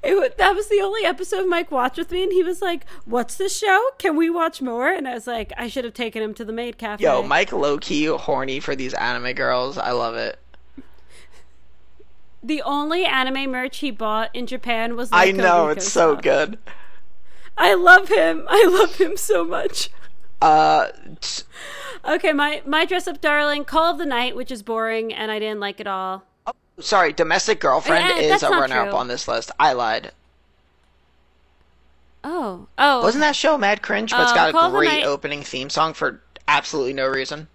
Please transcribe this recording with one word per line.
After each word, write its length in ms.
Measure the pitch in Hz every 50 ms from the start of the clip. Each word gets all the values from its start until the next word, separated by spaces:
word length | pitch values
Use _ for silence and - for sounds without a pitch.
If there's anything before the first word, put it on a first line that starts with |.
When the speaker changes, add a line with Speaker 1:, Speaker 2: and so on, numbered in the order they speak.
| -
Speaker 1:
It 120 | - 359 392
wa-, 100 | 320 494 - -
that 160 | 381 370 403
was 120 | 370 415 -
the 140 | 427 403
only 240 | 392 392 403 453 415
episode 420 | 339 302 262 370 359 415 370 381 370
Mike 240 | 349 339 349 -
watched 260 | 302 262 254 262 - -
with 140 | 330 -
me, 120 | 349 359 381
and 100 | 381 381
he 100 | 370 359
was 180 | 339 370 339
like, 240 | 403 359 339 - - - - - -
"What's 300 | - 226 247 240 - -
the 120 | - 381 392
show? 340 | - - - 403 381 392 453 539 539 _
Can 180 | - 381 311 294
we 120 | 330 330
watch 320 | 339 349 330 320 320 -
more?" 280 | 269 254 226 233 254 302
And 160 | 370 349 285 262
I 60 | 240
was 140 | 233 214 247
like, 260 | 240 226 214 202 - -
"I 120 | 240 233
should 160 | 196 269 240
have 80 | 240 226
taken 280 | - 247 226 - 226
him 120 | 220 214 208
to 100 | - 233
the 80 | 208
maid 260 | 220 233 240 240 - -
cafe." 260 | 226 214 208 202 -
Speaker 2:
Yo, 200 | 160 135 127 -
Mike 300 | 135 139 160 196 - -
low-key 520 | - 143 147 143 147 - - 151 147 151 156
horny 520 | 151 135 - - 143 131 131 135 131 139
for 160 | - - 143
these 180 | 131 135 127 135
anime 380 | - - 120 123 120 123 123 127
girls. 440 | 127 135 127 127 127 127 135 139 -
I 140 | - -
love 240 | 123 123 120 117 117
it. 240 | 113 113 107 - - - - - - - - - - - - - - - - - - - - - - - - - - - - - - - - - - - - - - - - - -
Speaker 1:
The 200 | - 233 311 294 -
only 420 | - 285 294 294 302 320 359 370
anime 460 | - - 262 262 262 262 269 277 269
merch 260 | 262 254 254 269 - -
he 140 | - 277
bought 380 | 214 202 226 214 214 220 226 - -
in 120 | 240 247 -
Japan 500 | 254 254 - 247 233 226 226 233 240 233
was 120 | 240 226 -
Speaker 2:
I 120 | 180 185 190
Speaker 1:
Like 80 | 196
a 20 | 190
Speaker 2:
know, 300 | - 180 175 175 165 151
Speaker 1:
Rico 120 | 156 151
Speaker 2:
it's 100 | - -
so 240 | - - 170 160 147
Speaker 1:
stuff. 100 | 135 -
Speaker 2:
good. 340 | - 143 139 151 151 214 - - - - - - - - - - - - - - - - - - - - -
Speaker 1:
I 180 | 320 370 403
love 340 | 370 349 349 359 370 381 359
him. 360 | 403 403 320 330 330 320 320 -
I 160 | 320 403 466 359
love 260 | 359 381 440 - - -
him 180 | 381 320 415
so 300 | - - - 427 175 339
much. 440 | 165 180 - - - - - - - - - - - - - - - - -
Speaker 2:
Uh, 480 | - 156 156 156 156 151 156 151 - - - - - - - -
t- 220 | - - - - - - - - - - - 571 571 539 508 - -
Speaker 1:
Okay, 300 | - 311 349 - 349 311
my, 280 | 285 294 294 294 302 -
my 180 | 269 285 311 330
dress 240 | 320 370 359 359 -
up 140 | 320 -
darling, 420 | - 302 294 - 294 294 - 190 -
Call 280 | - - 320 320 339 349
of 40 | 285
the 80 | 339
Night, 300 | 294 262 233 247 254 -
which 160 | - 254 -
is 100 | 262 220
boring, 520 | 202 - 226 220 220 226 220 226 220 226 214
and 180 | - 214 220
I 80 | 214 214
didn't 220 | 214 214 214 214
like 180 | 202 202 196 -
it 80 | 208 202
all. 360 | 196 190 190 190 185 190 _ _ _ _ _
Speaker 2:
Oh, 60 | - - _ _ _ _ -
sorry, 320 | - - - 196 180 156 151
Domestic 480 | - 175 156 - 180 - - 220 214
Girlfriend 420 | - 151 127 147 - - 320 - 339
Speaker 1:
Eh, 80 | 359 359
eh, 40 | 339 -
Speaker 2:
is 60 | -
Speaker 1:
that's 120 | 392 415 -
Speaker 2:
a 60 | -
Speaker 1:
not 100 | - 339
Speaker 2:
runner-up 300 | 285 131 127 127 - -
Speaker 1:
true. 80 | - 113
Speaker 2:
on 100 | 123 120
this 180 | 120 123 - -
list. 220 | 120 113 113 - - -
I 140 | 151 156
lied. 400 | 131 123 120 110 110 110 - - _ _ _ _ _ _ _ _ _ _ _ _ _ _ _ _ _ _ _ _ _ _ _ _ _ _ _ _ _ _ _ _ _ _ _ _ _ _ _ _ _ _ -
Speaker 1:
Oh. 420 | 277 330 359 285 208 180 180 - - - -
Oh, 240 | 262 294 277 247 233
Speaker 2:
Wasn't 180 | 202 233 285
Speaker 1:
okay. 80 | 302 302
Speaker 2:
that 80 | 277 -
show 200 | - - 311 285
mad 240 | 208 196 208 202
cringe, 300 | - - 220 208 220 220
but 120 | 233 247 247
it's 80 | 240
Speaker 1:
Um, 40 | 240
Speaker 2:
got 140 | - 330 311
a 20 |
Speaker 1:
Call 140 | 311 330 330
of 60 | 359 359
the 40 | -
Speaker 2:
great 80 | - -
Speaker 1:
Night 160 | 302 302 -
Speaker 2:
opening 380 | - - - - 151 147 147 143
theme 260 | - - 135 131 143
song 240 | - - 156 160 156
for 280 | - 151 135 - - _ _ _ - - -
absolutely 420 | 147 143 143 - - 156 135 123
no 160 | 139 135 131 135
reason? 400 | 135 131 131 127 151 147 156 - _